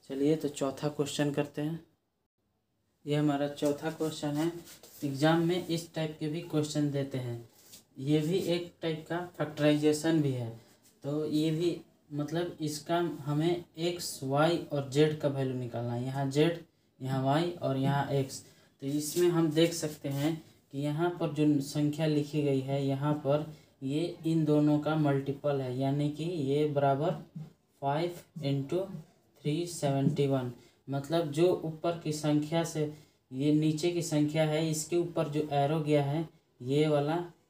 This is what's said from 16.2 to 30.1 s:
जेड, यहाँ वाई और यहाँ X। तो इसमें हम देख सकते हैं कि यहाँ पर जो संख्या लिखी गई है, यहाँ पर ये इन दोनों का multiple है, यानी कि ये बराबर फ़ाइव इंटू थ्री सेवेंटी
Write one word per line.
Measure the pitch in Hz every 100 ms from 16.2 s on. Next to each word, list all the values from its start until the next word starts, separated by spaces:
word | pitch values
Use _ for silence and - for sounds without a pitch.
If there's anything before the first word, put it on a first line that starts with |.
| 135
जेड, | 139 160 170 - _ _ _
यहाँ | 135 135
वाई | 135 147 175
और | - 135 135
यहाँ | 135 139 139
X। | 139 135 - - _ _ _
तो | 139
इसमें | 147 147 175 175
हम | 165 165
देख | 147 165
सकते | - 156 - 143
हैं | 139 147 160 - - _
कि | 139
यहाँ | 147 147 175
पर | 170 165
जो | 143 151 139
संख्या | - 151 147 147 156
लिखी | 151 143 151
गई | 143 135
है, | 131 139 139
यहाँ | 135 147
पर | 147 135 147 151 - - _
ये | 135 147 170 - 160
इन | 165
दोनों | 151 151 151 147
का | 151 156
multiple | 143 139 139 135 147 139
है, | 131 127
यानी | 135 143 147
कि | 147
ये | 160 180 135 143 151
बराबर | 143 139 135 156 - - - - _ _ _
फ़ाइव | 139 147 175 - - -
इंटू | 143 139 135 175
थ्री | 196 196 - _ _ _ 147 156 175
सेवेंटी | - 143 139 143